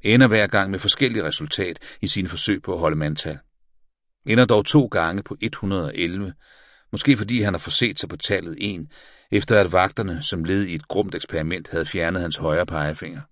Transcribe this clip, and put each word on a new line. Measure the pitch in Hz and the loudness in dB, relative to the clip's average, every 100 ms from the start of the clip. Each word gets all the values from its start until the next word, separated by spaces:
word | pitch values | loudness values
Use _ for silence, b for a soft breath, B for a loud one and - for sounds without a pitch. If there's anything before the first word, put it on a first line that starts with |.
Ender | 104 117 131 | 4 6 8
hver | 107 101 | 6 4
gang | 107 98 | 2 0
med | 95 | -2
forskellige | - - 135 110 | 0 2 2 0
resultat | 78 - 76 - 92 82 B B | -4 -4 -4 -4 -4 -4 B B
i | 98 | -4
sine | - 90 | -2 -2
forsøg | 85 - 101 | -2 0 0
på | - | -2
at | 87 | -2
holde | 82 78 | 0 0
mandtal. | 76 76 82 73 _ _ _ _ _ _ _ _ - | -2 -4 -6 -8 _ _ _ _ _ _ _ _ 0
Ender | 110 | 4
dog | 120 107 | 6 4
to | 101 151 123 | 6 4 4
gange | 101 82 92 | 0 0 -2
på | - 104 | -8 -8
et | 110 | -6
hundrede | - 98 95 | -4 -4 -2
og | 78 - | -4 -4
elleve, | 85 92 98 - b b b b b | -4 -4 -8 -12 b b b b b
måske | 104 - 127 | -4 2 2
fordi | 104 120 | 2 0
han | 101 | 0
har | 87 | -2
forset | - - 120 92 | -2 0 0 -2
sig | 82 | -8
på | 80 | -6
tallet | - 98 85 78 | -2 -2 -4 -6
en, | 104 95 147 b b b b | -6 -6 -10 b b b b
efter | 104 - 110 | -2 4 4
at | 92 | 6
vagterne | 90 95 - 101 82 | 4 2 0 -6 -4
som | 73 90 | -4 -4
led | 80 98 | 0 0
i | 98 | 0
et | 82 73 | -6 -4
grumt | 95 98 | -2 -2
eksperiment | 87 - 82 78 90 80 | -4 -6 -6 -4 -6 -6
havde | 85 78 | -6 -4
fjernet | 92 82 90 | -2 -2 -2
hans | 87 73 | -4 -4
højre | 80 78 87 | 0 0 0
pegefinger. | 80 73 76 80 110 143 | -2 -4 -6 -10 -14 -18